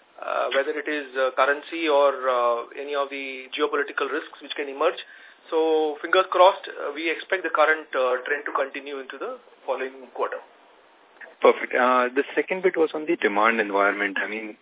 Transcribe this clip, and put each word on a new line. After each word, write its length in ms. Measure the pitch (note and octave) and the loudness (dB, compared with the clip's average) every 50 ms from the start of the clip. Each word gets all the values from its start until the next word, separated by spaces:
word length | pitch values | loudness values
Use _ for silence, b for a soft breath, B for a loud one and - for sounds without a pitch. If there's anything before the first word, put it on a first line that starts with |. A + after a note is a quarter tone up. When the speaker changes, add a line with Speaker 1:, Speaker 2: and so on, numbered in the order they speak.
| B B _ - | B B _ -14
Speaker 1:
uh, 300 | - - - B2+ B2+ B2 B2+ | -8 -6 -4 -2 -2 0 0
whether 180 | C3+ C#3 D3+ D3+ D3+ | 0 0 0 -2 -6
it 60 | D3 | -4
is, 220 | D3+ D3+ D3 C#3 B2+ B2+ | -4 -4 -4 -6 -6 -4
uh, 160 | C3+ C3 B2+ C3 - | -2 -2 0 2 2
currency 500 | C3 C#3 C#3+ D3 D3 - E3+ E3 E3 D#3 | 2 2 2 0 -2 -10 -8 -4 0 2
or, 240 | C#3+ C#3+ C#3+ C#3 C3 B2+ B2+ C3 | 4 6 6 4 4 2 0 0
uh, 380 | B2+ B2 B2 A#2+ A#2+ A#2 A#2 - - C#3+ | 2 2 2 2 2 0 -4 -10 -12 -12
any 160 | C#3 C#3+ D3 | -8 -6 -4
of 160 | C#3+ C#3 C3+ | -4 -4 -4
the 360 | C#3 C#3 C3+ C3+ C3+ C3 C3 B2+ - | -6 -10 -10 -10 -10 -12 -14 -12 -4
geopolitical 560 | D3 D3+ D3 D#3 C#3+ C#3 C#3 - - D3 C3+ | -2 -2 0 0 -2 -2 -2 -4 -4 -4 -4
risks 300 | C3 D#3 D#3+ - - - | -4 -6 -8 -8 -18 -18
which 100 | D3+ C#3 - | -12 -12 -8
can 140 | - D3 C#3 | -8 -8 -8
emerge. 320 | C3+ C#3+ D3+ F3 E3+ - - B B B B B B B _ - | -4 0 0 0 0 -2 -12 B B B B B B B _ -4
So, 460 | E3+ D#3+ D#3+ D#3+ D#3+ D#3 D#3 D3+ D3 - | -2 0 2 2 2 2 0 0 -4 -6
fingers 240 | - D#3+ - F#3 F#3 - | -4 0 2 2 2 2
crossed, 380 | - F3+ F3+ F#3+ G3+ - - - | 4 6 6 6 6 4 -6 -12
uh, 240 | - - C#3+ C#3+ D3 | -10 -8 -8 -8 -8
we 160 | D3+ E3 E3 | -4 -4 -4
expect 340 | D#3 D#3 - - F#3+ F#3 E3 | -4 -4 -4 -4 -4 -2 -2
the 60 | D#3+ | -2
current, 380 | D#3+ D#3 D3+ D#3 D#3 D#3 D3+ - - | 2 4 4 4 4 0 -2 -6 -2
uh, 240 | C#3 B2+ B2 B2 B2+ - - | 0 0 0 0 -2 -2 -4
trend 160 | C#3+ C#3+ D3 | -4 -4 -4
to 60 | D#3+ | -4
continue 480 | - C#3+ C#3 C3+ C3 C#3+ C3+ C#3+ C#3+ C3+ | -2 -2 -2 -2 -4 -10 -10 -10 -10 -10
into 180 | C3+ C3+ C#3+ C3+ | -10 -12 -12 -10
the 220 | E3 A#3 C4 A#3+ - - - _ - | -10 -10 -10 -12 -16 -20 -20 _ -8
following 280 | - B2+ C3 C3 C3 C3 C3+ B2+ A#2 - | -6 -6 -4 -4 -8 -10 -14 -20 -18 -8
quarter. 300 | - A#2 G2+ G2+ - - - _ _ _ _ _ _ _ _ _ _ _ _ _ - - - - _ | -6 -6 -6 -6 -8 -12 -16 _ _ _ _ _ _ _ _ _ _ _ _ _ -20 -20 -20 -12 _
Speaker 2:
Perfect. 340 | - A#2+ A#2 - A#2 - - | 6 6 6 6 0 -2 0
Uh, 360 | C3 B2 B2 B2+ B2+ B2 B2 B2+ | 2 4 6 6 4 2 2 2
the 100 | C3+ C#3 - - | 0 -2 0 0
second 260 | D3+ - - F#3 F#3+ | -2 -2 -2 -2 0
bit 140 | F#3 F#3 F3+ | 0 0 2
was 140 | E3 D#3+ D3+ - | 4 0 2 0
on 120 | D#3 D#3 | -4 -2
the 100 | D#3 E3+ | -2 -2
demand 460 | - - G#2+ G2+ G#2 G#2+ A2+ A#2 A2+ | 0 0 0 2 4 4 4 4 2
environment. 560 | G#2+ G2+ G2 G2+ G2+ G2+ G2+ G2+ G#2 G2 F#2+ F#2+ | 0 0 2 2 2 2 2 0 -2 -4 -2 -4
I 60 | - G#2 | -6 -6
mean, 300 | G#2+ A2 A2 G#2+ A2 _ | -6 -10 -10 -12 -14 _